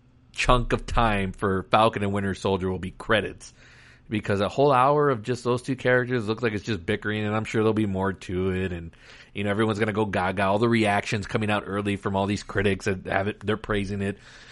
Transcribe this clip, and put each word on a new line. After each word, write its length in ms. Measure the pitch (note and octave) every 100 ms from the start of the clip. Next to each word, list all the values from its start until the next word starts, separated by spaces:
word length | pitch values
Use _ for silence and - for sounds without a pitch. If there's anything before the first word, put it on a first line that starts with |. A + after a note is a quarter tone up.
| _ _ _
chunk 420 | - - B2 A#2
of 100 | C3
time 480 | - B2 A2+ G2+ F#2+
for 300 | - G2+ F#2+ -
Falcon 320 | A2 A2+ G#2+
and 100 | G2+
Winter 220 | G2+ G2
Soldier 360 | F#2 G2+ F#2+ F#2
will 80 | F#2
be 120 | F#2+
credits. 640 | - - G#2+ F#2 - - - - - - - -
Because 320 | G#2+ - G2+
a 60 | F#2+
whole 240 | - C#3+
hour 360 | B2 C3+ D3 C#3+
of 140 | A#2
just 200 | A2+ A#2+
those 200 | A#2+ B2
two 140 | - B2+
characters 520 | B2 B2+ B2 B2+ G#2
looks 140 | A2
like 100 | A#2
it's 120 | G#2
just 200 | A#2+ F#2+
bickering, 400 | E2 G#2 G#2+ G#2+
and 100 | G#2
I'm 100 | A2
sure 180 | G#2+ A2+
there'll 100 | A2
be 140 | G#2+ G#2
more 260 | F#2+ G2
to 380 | F#2+ - F2+ F#2+
it. 200 | F#2 F#2
And, 200 | F2 E2 - - - -
you 100 | G2+
know, 60 | G2+
everyone's 300 | G2+ A2 G#2
gonna 160 | G#2+
go 100 | G#2
gaga. 380 | G#2 G2 F#2 F#2+
All 160 | G2 G#2
the 100 | A#2
reactions 580 | A#2 G#2 G2+ - G#2+ F#2
coming 240 | A2+ G#2+
out 120 | G#2 -
early 300 | G2+ G2+ G2
from 180 | G#2+
all 120 | G2 G2
these 160 | G2+
critics 420 | - G2+ G2+ F#2+
that 220 | G#2+ F#2 F2+
have 220 | F#2+ G2+
it, 120 | -
they're 160 | G2+ G#2+
praising 460 | - G#2 G2 G2+
it. 160 | G2 G2 - - -